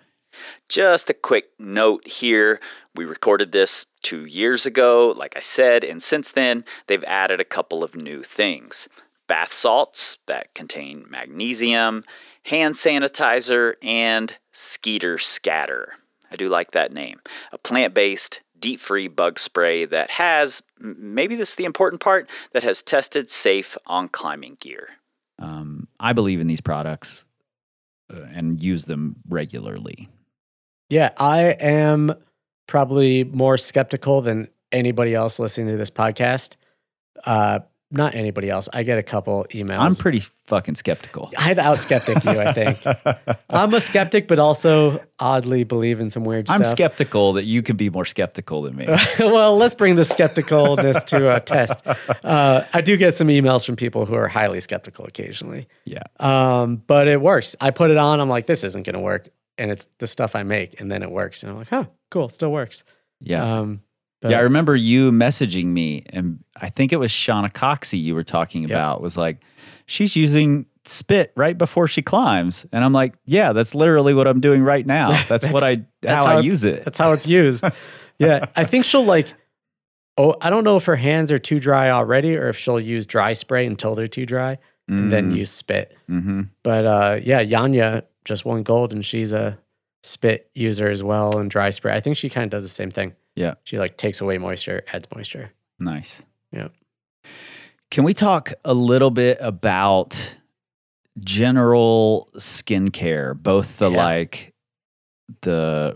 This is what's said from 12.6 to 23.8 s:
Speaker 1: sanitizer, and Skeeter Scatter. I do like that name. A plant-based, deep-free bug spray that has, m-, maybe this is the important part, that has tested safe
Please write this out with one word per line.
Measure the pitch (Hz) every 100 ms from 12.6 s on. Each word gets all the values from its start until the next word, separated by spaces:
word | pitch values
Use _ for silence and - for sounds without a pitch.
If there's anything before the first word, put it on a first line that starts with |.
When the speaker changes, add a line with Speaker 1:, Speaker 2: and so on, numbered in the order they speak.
| 156
Speaker 1:
sanitizer, | 147 165 143 139 - 131 123 123 120 117 -
and | 123 113 113 113 110 - _
Skeeter | - - - 110 107 87 82
Scatter. | - - 90 80 71 62 - - _ _ _
I | 92
do | 95
like | 87 87
that | 85 73
name. | 73 67 50 - - -
A | -
plant-based, | - 123 107 95 101 95 - - _ _
deep-free | 117 127 - 98 95
bug | 76 87 82
spray | - 87 85 85
that | 80 80 -
has, | - 175 156 147 - - _
m-, | 110 82
maybe | 104 113 180 233
this | 202
is | -
the | 175
important | - 185 175
part, | 202 190 147 - -
that | 127
has | 117 95
tested | - 143 131 143 123
safe | - 107 98 95 -